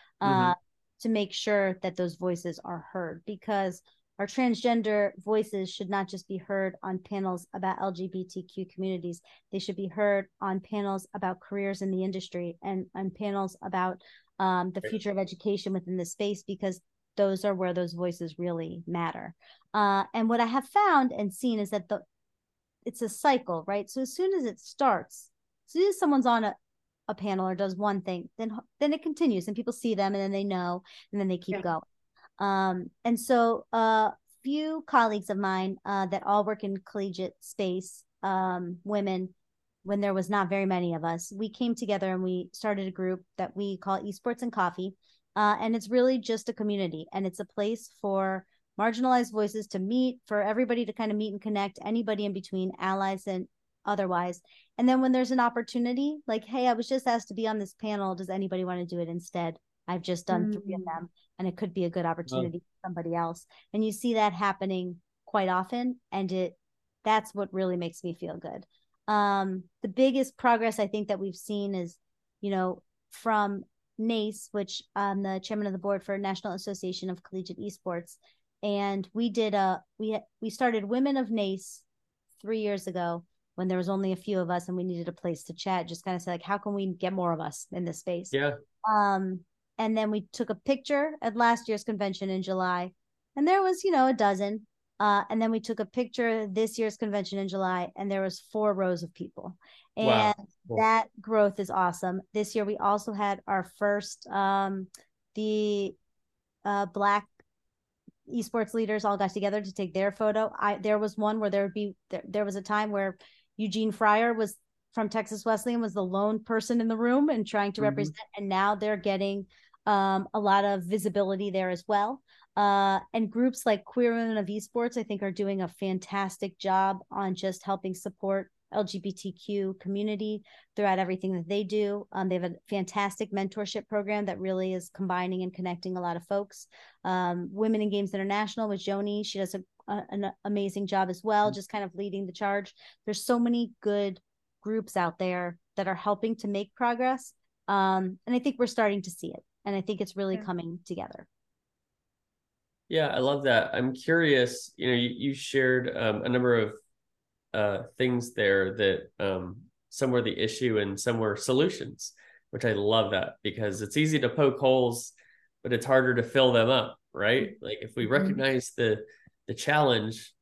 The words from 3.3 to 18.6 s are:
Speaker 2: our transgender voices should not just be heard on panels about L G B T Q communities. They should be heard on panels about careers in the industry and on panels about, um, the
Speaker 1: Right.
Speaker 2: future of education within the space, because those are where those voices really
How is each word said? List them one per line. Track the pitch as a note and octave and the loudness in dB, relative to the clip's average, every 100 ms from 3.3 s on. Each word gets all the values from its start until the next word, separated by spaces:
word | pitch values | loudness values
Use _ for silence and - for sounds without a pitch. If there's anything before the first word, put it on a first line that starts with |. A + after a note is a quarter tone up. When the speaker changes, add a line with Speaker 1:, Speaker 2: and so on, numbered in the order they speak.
| G3+ - G3+ F#3+ F3+ - _ _ - | -10 -2 0 0 -4 -14 _ _ -8
Speaker 2:
our | G3+ | -4
transgender | - B3+ A#3 A#3+ A#3 G#3+ G#3 G3+ - | 0 2 2 2 2 2 2 2 -2
voices | G3+ G#3+ G#3+ G3+ F#3 | 0 0 2 -2 -6
should | - F#3 | -6 -4
not | G3 F#3+ | -2 -2
just | F#3 - | -6 -8
be | F#3+ | -8
heard | F#3 G3 F#3+ F#3+ | -4 -2 -2 -4
on | F#3+ F#3 | -6 -6
panels | F#3 G3+ F#3+ F3+ F3+ | -4 -4 -2 -4 -6
about | F#3+ F#3+ F#3 | -6 -4 -2
L | F#3+ | -4
G | F3 F#3 | -4 -6
B | F#3 | -6
T | F3+ F#3+ | -8 -10
Q | F3+ - F#3 | -12 -10 -10
communities. | - F#3+ F#3 F3 E3+ - - _ | -6 -4 -4 -6 -10 -14 -20 _
They | F#3+ | -8
should | - F#3 | -6 -6
be | G3 | -6
heard | D#3+ G#3 G3 G3 - | 0 2 2 0 -6
on | G3 F#3+ | -4 -4
panels | G3 G#3+ G3+ G3 F#3+ | -4 -4 -2 -4 -6
about | G3+ F#3 F#3 | -6 -6 -6
careers | - G3+ G3 F#3+ | -8 -4 -4 -2
in | G3 | -2
the | F#3 | -2
industry | F#3+ F#3+ F#3 F3+ F3 E3+ | -2 -4 -8 -6 -6 -8
and | F#3+ F#3+ F#3 G3 | -6 -6 -6 -6
on | F#3+ | -6
panels | - G3+ G3 F#3+ - | -4 -4 -2 -4 -6
about, | F#3 F#3 F#3 F#3 - - _ - | -6 -2 -2 -2 -12 -20 _ -2
um, | F#3+ F3+ F#3 | 2 2 0
the | F#3 | -4
Speaker 1:
Right. | - | -4
Speaker 2:
future | A3 G#3 | -4 -2
of | G3 | -2
education | F#3+ F#3 G#3+ G3 G3 | -4 -4 -2 -2 -2
within | F#3+ F3+ F#3 | -4 -2 -4
the | F3 | -4
space, | - G#3 G3 | -4 -4 -4
because | - G3 G3 F#3 _ _ _ - | -6 -6 -4 -4 _ _ _ 0
those | G3+ F#3+ | 2 2
are | G3+ | 0
where | F#3+ F#3 | 0 0
those | F3 F3 | 0 -2
voices | E3+ F3+ F3 E3+ D#3 | -2 -4 -4 -8 -6
really | F3 E3+ | -4 -4